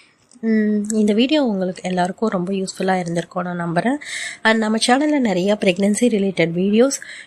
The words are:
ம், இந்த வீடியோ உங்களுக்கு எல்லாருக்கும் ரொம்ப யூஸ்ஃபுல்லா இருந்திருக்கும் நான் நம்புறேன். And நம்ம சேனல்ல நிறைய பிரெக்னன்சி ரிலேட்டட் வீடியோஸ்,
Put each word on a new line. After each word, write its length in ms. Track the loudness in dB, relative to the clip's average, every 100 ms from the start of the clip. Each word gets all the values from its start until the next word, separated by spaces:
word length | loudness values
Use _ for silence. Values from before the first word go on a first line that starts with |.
| _ _ _ -8
ம், 420 | -2 0 2 0 0
இந்த 240 | 0 2
வீடியோ 300 | 2 2 2
உங்களுக்கு 400 | 2 0 -4 -4
எல்லாருக்கும் 460 | -4 -2 -2 -2 -2
ரொம்ப 240 | -2 -2
யூஸ்ஃபுல்லா 460 | -4 -6 -4 -2 -2
இருந்திருக்கும் 440 | -2 -4 -4 -6
நான் 180 | -6 -4
நம்புறேன். 340 | -2 -2 0 -2 -6 -12 -12 -2
And 160 | 2 2
நம்ம 180 | 2 0 2
சேனல்ல 320 | 2 2 2
நிறைய 380 | 2 2 0 2
பிரெக்னன்சி 500 | 0 2 0 2 2
ரிலேட்டட் 420 | 2 0 0 0
வீடியோஸ், 500 | 0 2 4 2 0 -10 -20